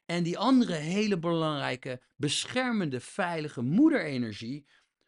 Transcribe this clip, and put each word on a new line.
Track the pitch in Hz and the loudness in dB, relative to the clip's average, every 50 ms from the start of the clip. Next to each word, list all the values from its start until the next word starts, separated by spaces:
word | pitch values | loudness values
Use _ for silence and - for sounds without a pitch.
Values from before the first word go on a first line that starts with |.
| _ | _
En | - 170 175 170 | -4 -2 0 0
die | 165 175 | 0 0
andere | - 196 254 269 254 233 - 175 | 0 2 4 6 6 4 4 0
hele | 151 147 160 185 208 214 208 196 170 | -4 -4 -2 0 0 0 0 0 0
belangrijke, | 156 170 170 165 160 156 151 139 135 131 127 127 - 139 127 127 _ _ _ | 0 0 0 0 0 0 -2 -2 -2 -4 -4 -4 -6 -8 -10 -10 _ _ _
beschermende, | - 135 151 - - - - - 254 262 247 233 208 180 147 127 123 | -4 -2 -2 -2 -2 -4 -4 -2 -2 0 0 0 0 -2 -2 -4 -6
veilige | - - - - 185 175 170 160 151 147 - 131 | -8 -8 -6 -4 -4 -4 -4 -4 -6 -6 -6 -4
moederenergie, | 120 127 165 233 302 320 302 226 165 151 135 123 120 110 101 - 113 113 139 151 - _ _ _ _ _ _ _ _ | 0 2 6 6 6 6 6 4 0 -2 -2 -2 -4 -4 -6 -8 -10 -10 -10 -10 -12 _ _ _ _ _ _ _ _